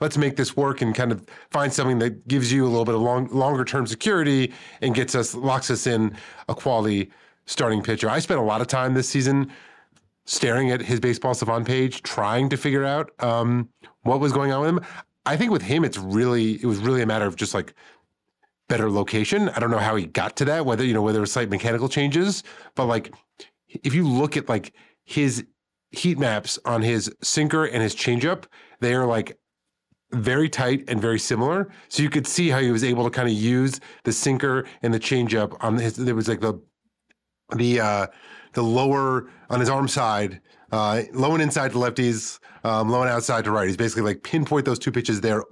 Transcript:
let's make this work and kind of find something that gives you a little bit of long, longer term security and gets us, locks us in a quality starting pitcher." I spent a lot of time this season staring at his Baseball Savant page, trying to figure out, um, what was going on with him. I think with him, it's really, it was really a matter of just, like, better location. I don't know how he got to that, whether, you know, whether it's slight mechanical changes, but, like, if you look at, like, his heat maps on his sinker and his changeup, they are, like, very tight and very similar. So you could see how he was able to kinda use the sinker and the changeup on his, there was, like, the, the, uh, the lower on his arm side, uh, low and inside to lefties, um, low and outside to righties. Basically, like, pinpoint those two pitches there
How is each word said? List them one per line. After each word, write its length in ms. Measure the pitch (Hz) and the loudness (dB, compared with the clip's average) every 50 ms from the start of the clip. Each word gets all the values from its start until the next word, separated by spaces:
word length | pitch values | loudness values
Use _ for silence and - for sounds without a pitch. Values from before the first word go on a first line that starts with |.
let's 180 | 147 151 147 147 | -4 -2 0 0
make 180 | 147 139 139 | 0 0 2
this 180 | 143 127 - - | 0 -2 -2 0
work 280 | 139 143 139 131 - 123 | 0 0 0 0 0 0
and 120 | 113 107 | -2 0
kind 160 | - 127 117 113 | 0 0 0 -2
of 120 | 92 - - - - - _ | -4 -6 -14 -20 -20 -20 _
find 220 | - 147 143 139 135 | -2 0 0 0 0
something 260 | - 131 131 127 117 | 0 0 2 2 2
that 280 | 113 120 107 101 - 120 | 0 0 -2 -4 -6 -2
gives 240 | 135 139 123 117 131 | 0 0 2 2 2
you 140 | 139 131 | 2 4
a 20 | 127 | 4
little 160 | 120 117 117 | 2 2 2
bit 100 | 120 113 | 2 2
of 60 | 110 | 2
long, 280 | 117 120 123 127 131 117 | 2 2 2 0 -2 -2
longer 360 | 107 131 131 143 147 131 123 | 0 0 2 2 2 0 -2
term 220 | - - 139 123 | -2 -2 -2 -2
security 680 | 107 113 - - 214 202 175 151 143 139 135 127 120 - - - - - - - | -2 -4 -2 0 2 2 2 2 4 4 2 2 0 -4 -10 -20 -20 -12 -4 -2
and 120 | 131 113 | 0 2
gets 200 | 131 123 - - | 0 0 0 0
us, 200 | 127 113 - - | -2 -2 -2 -4
locks 360 | 123 131 135 131 131 - - | -4 -2 0 0 0 0 -2
us 160 | 143 123 - | -2 0 0
in 280 | 127 117 110 110 104 98 - - - - - - | 0 0 2 0 0 -2 -8 -18 -20 -20 -20 -8
a 80 | - - | -8 -8
quality 560 | - - 139 123 113 104 110 104 101 95 - - - - - _ _ _ | -4 -2 0 0 2 2 0 0 0 -2 -4 -8 -20 -20 -20 _ _ _
starting 340 | - - - 135 117 110 104 | -12 -6 -2 0 0 0 0
pitcher." 300 | - 113 110 107 - 110 | 0 -2 -4 -2 0 0
I 80 | 117 160 | 0 -2
spent 200 | 165 - 185 139 | -2 0 -2 0
a 60 | 113 | 0
lot 160 | 107 107 113 | 0 0 0
of 60 | 127 | -2
time 260 | - - 131 127 131 131 | -2 -2 -2 0 0 0
this 160 | 131 127 - | 0 0 0
season 420 | - 139 127 135 139 139 135 135 - - - - - - _ _ _ _ _ _ _ _ _ | 0 0 2 4 2 2 2 -2 -6 -18 -20 -20 -20 -20 _ _ _ _ _ _ _ _ _
staring 440 | - - - - 120 117 127 135 127 | -6 -4 -2 0 0 2 2 2 2
at 120 | 127 123 113 | 0 0 0
his 180 | 110 123 113 | -2 -2 0
Baseball 320 | 123 123 120 - - 131 123 | 2 0 0 0 0 -2 -2
Savant 340 | - 113 110 117 117 113 | 0 0 0 0 -2 0
page, 360 | 113 131 131 131 127 - - - | 0 0 2 2 0 -2 -6 -10
trying 480 | - - - 104 101 113 123 135 135 | -8 -4 -2 0 2 2 2 2 2
to 80 | 139 135 | 0 0
figure 260 | - 147 135 139 139 | 0 0 0 2 2
out, 280 | 139 143 151 151 - - - 127 | 2 0 -2 -2 -4 -6 -4 0
um, 460 | 120 117 117 117 120 120 120 117 - _ _ - - _ _ - | 0 2 2 2 2 2 0 -2 -4 _ _ -20 -20 _ _ -2
what 180 | 117 127 131 | 0 2 2
was 140 | 143 143 135 | 2 2 2
going 180 | 139 139 139 135 | 2 2 2 2
on 80 | 135 | 2
with 80 | 147 160 | 2 2
him. 120 | 175 175 175 - - - - _ _ _ - | 2 0 -2 -4 -16 -18 -20 _ _ _ -4
I 140 | 131 151 156 | -2 0 0
think 140 | 240 233 214 | 2 2 2
with 100 | - 175 | 0 2
him, 240 | 92 135 165 165 | 2 2 2 2
it's 100 | 120 - | 2 0
really, 640 | 101 95 95 98 110 123 127 123 120 110 110 107 101 - | -4 -6 -2 0 2 2 4 2 2 2 2 0 0 0
it 40 | |
was 140 | 123 107 98 | 0 0 0
really 200 | 107 123 131 127 | 0 0 2 2
a 60 | 117 | 2
matter 180 | 110 110 110 104 | 2 2 2 0
of 120 | 101 87 | -2 -2
just, 180 | - 107 - - | -2 -6 -4 -2
like, 180 | - - - - _ - - - _ _ _ _ _ _ _ _ _ _ _ _ _ _ - | -4 -6 -6 -12 _ -20 -20 -20 _ _ _ _ _ _ _ _ _ _ _ _ _ _ -4
better 220 | - - 110 110 | -2 0 0 0
location. 600 | 101 104 98 - - 107 110 - 196 208 208 175 | 2 0 0 0 0 -2 0 2 2 2 2 0
I 80 | - 113 | 0 0
don't 120 | 117 117 | 0 0
know 80 | 117 107 | 0 0
how 180 | 101 110 110 | 0 0 0
he 100 | 104 87 | -2 -2
got 300 | 78 - - 95 107 - | -4 -4 -4 -4 -4 -2
to 80 | - 143 | -2 0
that, 180 | 139 151 165 151 | 0 0 0 0
whether, 200 | 131 117 107 131 | 0 0 0 2
you 100 | 127 113 | 2 2
know, 80 | 110 104 | 2 2
whether 200 | 110 107 110 104 | 2 2 2 0
it's 100 | 98 - | 0 -2
slight 180 | 131 120 104 | -2 -2 -2
mechanical 380 | 98 92 - 117 117 117 123 131 | -2 -2 0 0 0 0 -2 -2
changes, 540 | - 151 143 143 139 165 185 202 190 - - - - - - - - | 0 0 0 2 2 2 2 2 0 -2 -6 -14 -20 -20 -20 -14 -4
but, 120 | - 131 | -2 0
like, 280 | 120 117 110 110 - - - _ _ _ _ - - _ _ _ _ | 0 0 -2 -2 -6 -18 -20 _ _ _ _ -20 -20 _ _ _ _
if 260 | - - - 143 127 | -16 -6 -4 0 0
you 120 | 175 175 | 2 2
look 300 | 143 123 127 139 - 147 | 2 2 2 2 0 0
at, 120 | 147 120 - | -4 -2 -2
like, 240 | 117 101 95 - _ _ - _ _ _ _ | -2 -2 -4 -6 _ _ -20 _ _ _ _
his 400 | - - 151 143 135 113 120 - _ _ _ _ _ _ _ _ _ | -8 -2 0 0 0 0 -2 -8 _ _ _ _ _ _ _ _ _
heat 280 | - - - 175 160 135 | -12 -4 -2 -2 0 2
maps 400 | 143 117 107 104 - - - - - | 0 0 0 -2 -4 -6 -8 -6 -4
on 180 | 123 120 113 110 | -2 0 0 2
his 320 | 117 117 110 92 107 - _ - | 2 0 0 -2 -4 -10 _ -6
sinker 420 | - - 156 151 147 156 160 156 | -4 0 0 0 2 2 2 0
and 180 | 131 123 120 110 | 0 0 0 0
his 120 | 104 - | -2 -2
changeup, 500 | - - 123 120 120 127 165 185 175 - - _ - - - - - | -2 -2 0 0 0 0 0 -2 -4 -6 -20 _ -20 -20 -20 -10 -4
they 140 | 120 120 123 | -2 0 2
are, 120 | 127 127 | 2 2
like, 320 | 120 117 110 - - - _ _ _ _ _ _ _ _ _ _ _ _ _ _ - - | 2 0 0 -2 -4 -10 _ _ _ _ _ _ _ _ _ _ _ _ _ _ -6 -4
very 360 | 120 107 123 127 143 160 156 | -2 0 2 2 2 2 0
tight 360 | - - 131 123 139 139 135 - | 0 0 0 0 0 0 -2 -2
and 120 | 120 107 | -4 0
very 180 | 104 117 113 104 | 0 0 0 0
similar. 520 | - - 127 107 123 139 175 196 202 196 - - - - | 0 -2 0 0 0 0 0 -2 -2 -4 -8 -20 -20 -8
So 140 | - - 147 | -2 0 0
you 80 | 143 | 2
could 160 | 147 151 127 | 0 0 -2
see 220 | - - - 175 160 | -2 -2 0 2 2
how 120 | 127 131 | 2 2
he 100 | 135 120 | 2 2
was 140 | 117 110 127 | 2 2 2
able 200 | 127 120 120 120 | 0 0 2 0
to 60 | 120 | 0
kinda 220 | 117 127 123 120 110 | 0 0 0 0 0
use 480 | 104 107 117 123 127 131 139 131 - - - - - - | 0 2 2 2 2 2 0 -2 -4 -12 -18 -20 -8 -4
the 80 | 120 113 | -2 -2
sinker 520 | - - 143 135 123 139 139 131 131 127 - - - - | 0 0 0 0 2 0 0 0 0 -2 -6 -12 -6 -2
and 120 | 120 113 | 0 0
the 60 | 110 | 0
changeup 560 | - - 139 127 120 110 113 110 104 - - - - | 0 0 0 0 0 2 0 0 0 -2 -4 -6 -4
on 140 | 113 107 120 | -2 0 0
his, 180 | 117 113 110 | 0 -2 -4
there 180 | 120 127 123 117 | -2 -2 -2 0
was, 140 | 113 107 110 | 0 0 -2
like, 120 | 113 - | -2 0
the, 140 | 107 110 107 110 - _ _ _ _ _ _ _ _ _ _ _ _ _ _ _ _ - - | 0 -4 -4 -4 -10 _ _ _ _ _ _ _ _ _ _ _ _ _ _ _ _ -8 -4
the, 240 | 113 120 120 120 120 | 0 0 2 2 2
uh, 260 | 110 104 104 101 98 92 - - - - - - - - - | 2 2 2 0 -2 -4 -6 -16 -20 -20 -20 -20 -20 -10 -4
the 80 | 123 117 | -2 0
lower 640 | 113 117 131 135 135 139 139 135 131 131 127 123 - - - - - | 2 2 2 2 2 2 2 2 2 0 0 -2 -6 -20 -20 -10 -4
on 100 | 120 123 | -2 0
his 80 | 123 127 | 0 2
arm 200 | 135 139 139 131 | 2 0 0 0
side, 520 | - 143 123 110 107 104 104 95 92 87 _ _ - _ - - 113 | 0 0 0 0 0 0 -2 -2 -6 -10 _ _ -20 _ -12 -4 -2
uh, 300 | 110 107 107 107 117 107 - - | 0 0 2 0 0 -2 -4 -4
low 220 | 131 131 147 165 | -2 0 2 2
and 80 | 160 151 | 2 2
inside 300 | 147 - 156 135 131 110 | 0 0 0 -2 -2 0
to 60 | 123 | 0
lefties, 600 | 123 120 120 - 127 120 113 107 - - - - _ - - - - | 0 0 0 0 0 0 0 -2 -6 -10 -12 -14 _ -20 -20 -6 -2
um, 240 | 117 110 110 110 110 | 0 0 2 2 2
low 140 | 120 123 127 | 2 2 2
and 80 | 127 | 2
outside 340 | 120 120 113 - 123 113 104 | 0 0 0 0 0 0 0
to 60 | 107 | 0
righties. 260 | 107 110 95 95 95 | 0 0 0 0 0
Basically, 260 | 90 117 113 113 113 104 | 0 -2 -2 0 0 -2
like, 200 | 107 98 - - | -2 -2 -4 -6
pinpoint 420 | - - 160 143 - 151 147 139 | -4 -2 -2 0 2 0 0 2
those 140 | 143 120 113 | 0 -2 -2
two 120 | - 147 | -2 -4
pitches 300 | - 123 117 - 110 101 | -4 -2 -2 -2 -2 0
there 240 | 113 110 107 107 - - | 0 0 0 0 -2 -2